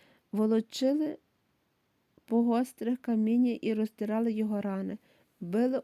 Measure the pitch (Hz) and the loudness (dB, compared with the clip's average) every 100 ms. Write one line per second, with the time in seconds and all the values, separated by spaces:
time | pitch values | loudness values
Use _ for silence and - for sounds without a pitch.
0 | _ _ _ 202 220 220 220 - 262 285 | _ _ _ 0 2 2 0 -2 0 2
1 | 302 - _ _ _ _ _ _ _ _ | -2 -6 _ _ _ _ _ _ _ _
2 | _ _ _ 226 233 233 254 - 220 247 | _ _ _ 0 2 2 0 -4 -4 -4
3 | - 226 214 240 247 233 - 214 220 - | -2 0 2 4 2 0 -2 0 -2 -4
4 | 208 220 233 214 214 208 202 190 190 202 | -4 0 0 0 -2 -2 -2 -4 -6 -8
5 | - _ _ _ 175 202 247 262 | -14 _ _ _ -4 0 0 0